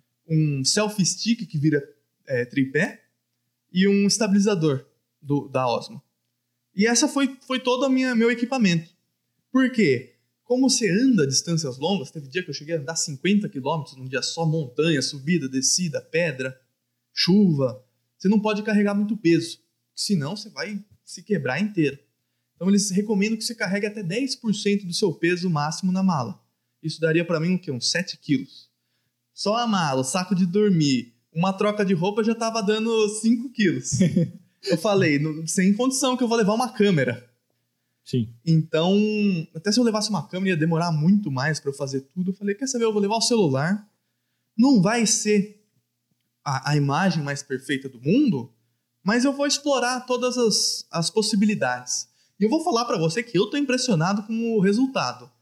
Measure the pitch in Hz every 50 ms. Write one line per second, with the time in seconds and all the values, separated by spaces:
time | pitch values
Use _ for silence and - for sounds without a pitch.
0 | _ _ _ _ _ 165 160 156 156 147 143 135 131 - - 208 214 208 208 202
1 | 175 156 - - - 214 233 - 202 160 - 151 139 160 147 143 143 - - _
2 | _ _ _ _ _ - 135 120 123 120 - 139 131 131 135 147 190 285 - -
3 | _ _ _ _ _ _ _ _ _ _ _ _ _ _ - 180 190 202 202 202
4 | 202 196 190 196 226 202 196 208 196 220 208 170 156 156 135 131 - _ _ _
5 | _ _ _ _ - 139 143 143 104 131 127 131 131 123 117 - - - 113 -
6 | _ _ _ _ _ _ _ _ _ _ _ _ _ _ - 190 208 226 240 240
7 | 311 277 - 277 277 262 269 - _ - 262 254 254 247 247 240 277 269 262 262
8 | 262 254 247 220 226 233 247 240 240 240 269 262 220 185 170 165 165 - _ _
9 | _ _ _ _ _ _ _ _ _ _ - 254 262 254 262 226 202 147 131 113
10 | - - _ _ _ _ _ _ _ - 240 254 269 247 - - 233 185 170 208
11 | 262 269 240 185 143 135 131 - - 170 170 156 - 135 120 135 143 175 202 175
12 | 127 - - 165 139 131 135 185 185 - 139 - 151 151 170 160 135 160 165 156
13 | - - 143 131 - 180 208 202 208 - - 139 123 139 160 160 139 - - 131
14 | 127 131 131 127 120 - - 165 165 160 151 165 151 123 - - 151 165 160 135
15 | 127 - - 139 131 151 180 165 135 131 131 135 131 - - - 180 165 139 -
16 | - - - 160 175 160 139 127 131 135 135 _ _ _ _ _ _ _ _ _
17 | _ _ - - - 170 180 214 208 175 156 139 135 120 113 - _ _ _ _
18 | _ _ _ _ - 190 220 214 208 214 214 202 208 220 208 208 202 202 202 202
19 | 208 208 233 214 - 165 170 160 - - - _ _ _ _ _ _ _ - -
20 | - - 208 165 135 147 202 208 - 220 - 131 160 202 214 196 - _ _ _
21 | _ - - - 175 - 208 165 131 123 127 156 208 208 208 175 151 139 - -
22 | _ _ _ _ _ _ _ _ _ _ _ - 170 190 202 202 196 - 180 196
23 | 208 220 214 190 202 220 226 220 - - 233 - 214 180 190 202 208 208 208 220
24 | 202 160 190 240 277 262 - - - 220 190 - - 202 202 196 202 175 170 -
25 | 214 185 147 - - 170 180 175 175 190 160 147 147 156 160 - - 185 180 190
26 | 190 190 170 139 120 120 - - _ _ _ _ _ _ _ _ - 160 - -
27 | 160 160 160 170 170 170 170 156 160 175 185 180 - - 135 117 - - - 165
28 | 190 - - - - - 143 127 - - - - - _ _ _ _ _ _ _
29 | _ _ _ _ _ _ _ - - 202 214 240 240 226 208 220 165 143 135 131
30 | 131 - - 185 185 - 202 175 190 175 170 208 214 208 185 160 151 143 131 120
31 | 110 - _ _ _ _ - 160 180 190 190 190 214 208 208 208 202 185 196 151
32 | 175 202 208 233 214 226 226 226 233 226 220 226 208 202 214 220 220 226 226 220
33 | 214 208 214 - - 226 240 226 240 269 - - 208 170 135 131 - - - -
34 | 190 160 - 175 165 - - - _ _ _ _ - 392 175 160 - 214 202 196
35 | 185 160 147 143 151 156 151 156 165 160 - 196 185 196 202 208 247 262 262 -
36 | 285 254 254 247 254 220 233 233 214 190 214 226 254 233 - - 202 202 180 147
37 | 127 123 117 - - _ _ _ _ _ _ _ _ _ _ _ _ _ _ _
38 | _ - - 127 110 117 - - - 165 160 160 156 160 - 156 165 180 196 208
39 | 214 214 214 208 208 202 185 165 160 - - 160 - 208 214 247 247 226 208 214
40 | 208 214 208 160 - - - 185 190 190 180 156 160 165 165 160 170 175 160 147
41 | 151 180 208 208 202 151 135 127 135 156 151 - - 139 139 - 143 131 135 135
42 | 131 _ - 185 185 190 196 - 202 202 202 - 277 262 - 240 226 220 208 208
43 | 196 202 220 226 214 - 240 226 196 147 131 131 147 175 202 208 - _ _ _
44 | _ _ _ _ _ _ _ _ _ _ - 214 240 277 277 208 165 202 233 240
45 | 226 - - - - 214 208 208 196 - - _ _ _ _ _ _ _ _ _
46 | _ _ _ _ _ _ _ _ - 147 131 131 - 139 147 147 143 139 139 156
47 | 190 190 156 160 143 143 143 139 - - 131 131 - - 143 135 135 135 123 113
48 | 123 147 202 277 302 240 156 127 117 - _ _ _ _ _ _ _ _ _ _
49 | - 185 226 247 240 285 262 277 285 285 277 - - 294 277 247 240 247 254 247
50 | 240 - 247 240 240 254 233 247 240 220 - - - - - - - - - 165
51 | 165 - - 220 214 214 240 190 220 214 208 - 135 127 123 120 - - - -
52 | - _ _ _ _ _ _ - 196 220 277 320 320 359 277 226 247 285 254 185
53 | 160 165 160 233 233 - - 170 220 - - 285 285 254 247 254 247 - 208 151
54 | 160 185 202 214 208 220 226 226 233 233 226 214 180 196 202 233 269 262 - 190
55 | 139 123 120 - 123 - _ _